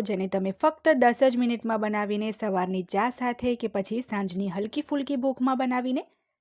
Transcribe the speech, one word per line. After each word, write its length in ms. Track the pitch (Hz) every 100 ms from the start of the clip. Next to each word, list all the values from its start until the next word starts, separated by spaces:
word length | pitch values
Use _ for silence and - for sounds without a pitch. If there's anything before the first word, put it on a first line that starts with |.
જેને 260 | 220 190 190
તમે 280 | 196 190 190
ફક્ત 340 | 311 311 320 294
દસ 260 | 240 240
જ 140 | 269 240
મિનિટમાં 480 | 247 233 226 220 214
બનાવીને 460 | 208 202 208 220
સવારની 520 | 214 214 190 180 185
ચા 240 | 180 196 240
સાથે 460 | - 247 240 247 240
કે 120 | 220
પછી 340 | 202 190 226
સાંજની 480 | 254 202 196 180 196
હલકી 380 | 175 220 294 -
ફૂલકી 320 | 285 277 285
ભૂખમાં 380 | 269 262 254 262
બનાવીને 460 | 262 254 254 262 - _ _ _